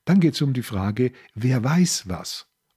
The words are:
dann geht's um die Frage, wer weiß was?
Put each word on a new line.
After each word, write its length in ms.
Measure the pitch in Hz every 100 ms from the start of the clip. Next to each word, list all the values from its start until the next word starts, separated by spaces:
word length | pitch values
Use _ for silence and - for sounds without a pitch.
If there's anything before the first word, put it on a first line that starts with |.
dann 140 | - 190
geht's 240 | 165 -
um 100 | 143
die 100 | 127
Frage, 500 | - 101 98 107 127 - -
wer 280 | 107 127 127
weiß 460 | 123 170 170 - 95
was? 400 | 85 - - - _ _